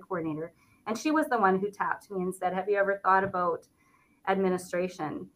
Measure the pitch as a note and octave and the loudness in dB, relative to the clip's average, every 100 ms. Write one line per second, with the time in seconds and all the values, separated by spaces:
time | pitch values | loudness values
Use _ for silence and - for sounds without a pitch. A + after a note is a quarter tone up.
0 | - F#3 D#3+ D3+ E3 - _ _ - A3+ | -4 -4 -4 -6 -8 -12 _ _ -8 -4
1 | D#4 D#4 D4 A#3+ F#3+ F#3+ G3+ - F3 - | 0 2 2 2 4 4 0 -2 -4 -4
2 | - G3 F#3 F#3 F3+ F#3 F#3+ G3+ G3 G3 | -6 -4 -4 -2 -2 -2 0 2 2 2
3 | F#3 F#3+ F#3+ F#3 F3 E3 - _ _ _ | 4 4 4 0 -2 -2 -8 _ _ _
4 | _ _ - F#3+ F#3+ F#3 F3+ F3 F#3 - | _ _ -2 2 2 0 -2 -4 -4 -4
5 | D3+ - F#3 | -8 -8 -12